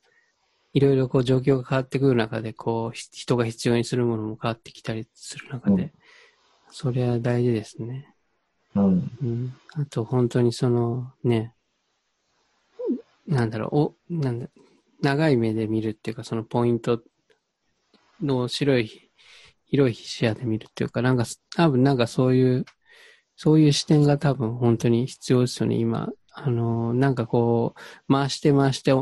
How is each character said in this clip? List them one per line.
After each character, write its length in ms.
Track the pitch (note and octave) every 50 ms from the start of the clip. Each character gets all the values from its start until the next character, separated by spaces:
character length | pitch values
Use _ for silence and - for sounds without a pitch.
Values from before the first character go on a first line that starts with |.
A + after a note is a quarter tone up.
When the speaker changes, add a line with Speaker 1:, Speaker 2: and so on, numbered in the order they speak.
| _ _ _ _ _ _ _ _ _ _ _ _ _ _
Speaker 1:
い 80 | - C#3
ろ 120 | C#3 C#3
い 40 | C3+
ろ 120 | C3 C3 B2
こ 100 | - C3+
う 60 | B2
状 140 | C3 C3 B2+
況 200 | B2+ C#3+ C3+ C3
が 100 | B2 -
変 80 | C3+ C3
わ 40 |
っ 40 | C3
て 120 | - - C3
く 100 | C#3 C#3
る 60 | B2
中 260 | A#2 A2+ A#2 A#2 A2+
で、 140 | A2+ A2 -
こ 360 | - - A#2 A#2 A2+ A2+ A#2 -
う、 20 |
ひ-、 120 | - - -
人 240 | - - - - C3
が 80 | A#2+ A#2
必 240 | A2+ A2+ - - B2
要 80 | A#2+
に 80 | A#2+ A#2
す 100 | - B2+
る 100 | B2 A#2+
も 100 | A#2 A2+
の 60 | A2
も 160 | G#2+ G#2+ A2 -
変 100 | - A#2
わ 40 | A2+
っ 40 | -
て 140 | - -
き 80 | - -
た 140 | - - A2+
り 120 | A2 - - _
す 240 | _ - - - D3
る 100 | - -
中 180 | C#3 A#2+ - G3+
で、 120 | G3 F3+
Speaker 2:
う 40 | E3
ん。 60 | - - _ _ _ - - _ _ _ _ _ _ _ _ _ _
Speaker 1:
そ 200 | - - - B2+
れ 160 | A#2+ B2+ B2 B2
は 100 | A#2+ A#2
大 240 | A#2 B2 A#2+ A#2+
事 100 | A#2+ B2
で 120 | A#2 G#2+ G#2
す 180 | - - -
ね。 320 | A2+ A#2+ B2+ C3+ C#3+ - _ _ _ _ _ _ _ _ _ _ _ _ -
Speaker 2:
う 60 | G2+
ん。 300 | G2+ F#2+ F#2 F2 - - - -
Speaker 1:
う 40 | C3+
ん。 280 | A#2+ A#2 A#2 B2+ B2+ B2+ - _ - -
あ 100 | D#3 C#3+
と 180 | - - B2+ A2
本 260 | - C3 B2 B2 A#2
当 100 | - B2
に 120 | A#2+ A#2+
そ 180 | A#2+ - C3+ B2
の、 420 | A#2+ A#2+ A#2+ A#2 A#2+ B2+ B2 B2+ - _ -
ね、 280 | B2 A#2 A2 A2 A#2+ - _ _ _ _ _ _ _ _ _ _ _ _ _ _ _ _ _ _ _ _ _ _ _ _ - B4 G#4 A#3+ - - _ _ _ _
な 180 | - D3+ B2 A#2
ん 60 | A2
だ 80 | A2+ A2
ろ 80 | G#2+
う、 120 | - - D3
お-、 160 | D#3 - - _ _ -
な 220 | F3 D#3+ C#3 B2+
ん 80 | A#2+ A#2
だ、 80 | - - _ _ _ _ _ _ _ _ _ _
長 260 | C#3+ C#3+ C#3 D3 D#3+ D#3
い 80 | C3+
目 160 | A#2 A2+ A2
で 140 | G#2+ A2+ A2
見 160 | G#2+ A2 A2
る 80 | G#2+ A2
っ 40 | G2+
て 180 | - - A#2+
い 20 | A2+
う 20 |
か、 60 | A#2+
そ 140 | A2 - A#2
の 80 | A2+ A2
ポ 200 | - - A#2+ A#2+
イ 60 | A#2+
ン 80 | A#2 A#2
ト 240 | - B2 A#2 A#2 - _ _ _ _ _ _ _ _ _ _ _ _ _ _ _ _ _ _ _ _ _ _ -
の 240 | E3+ C#3 C3+ B2+ B2
白 320 | B2 - - C#3+ C#3 C3+ B2
い、 320 | A#2 A2 - - _ _ _ _ _ - - - - - _ _ _
広 260 | _ - C3+ C#3 B2
い 20 | G#2+
視 280 | - - - - - C3
野 100 | A2+ G#2+
で 100 | - C3
見 140 | A2+ A2 G#2+
る 80 | - -
っ 20 |
て 120 | _ - A#2+
い 20 |
う 40 | -
か、 120 | - A#2+
な 100 | A#2+ B2+
ん 40 | C3
か、 80 | B2 A2+ - - - _ _ -
多 140 | - E3+ D#3+
分 120 | C3 B2
な 120 | C3 C#3+ C#3
ん 40 | B2
か 80 | A#2
そ 220 | - - - B2+ B2+
う 80 | C3
い 220 | B2+ B2+ B2+ B2+ C3
う、 60 | - - _ _ _ _ - - - - _ _ _ _ _
そ 200 | - - D#3 D#3
う 60 | D#3+
い 60 | D#3 D3
う 40 |
視 120 | C#3+ - -
点 200 | - D#3+ D3 D3
が 120 | D3 C#3+
多 160 | C#3+ - C#3+
分 220 | C3 C3+ A#2 A2 A#2+
本 240 | A#2+ A#2+ A#2+ A#2 A2+
当 100 | - A#2+
に 180 | A#2 A#2 B2+
必 260 | C3+ - - - -
要 80 | C3+ B2
で 60 | B2 A#2+
す 160 | - - A2+
よ 40 | A#2
ね、 60 | A2+
今。 340 | A#2 A2+ A2+ A2+ G#2+ - - - - _ _
あ 180 | - - - C#3
の、 460 | A#2+ A#2 A#2 A#2 A#2 A#2 A#2 A#2 A#2+
な 160 | B2+ C#3 C#3
ん 40 | B2+
か 100 | A#2+ A2+
こ 480 | - - A#2+ A#2 A#2 A#2 A#2 A#2 - -
う、 360 | - - - - - _ -
回 180 | C3+ C#3 C#3 C3
し 80 | - -
て 140 | - D#3
回 200 | C#3 C#3 C#3 C3
し 80 | B2+ -
て、 120 | - C#3 C3+ C3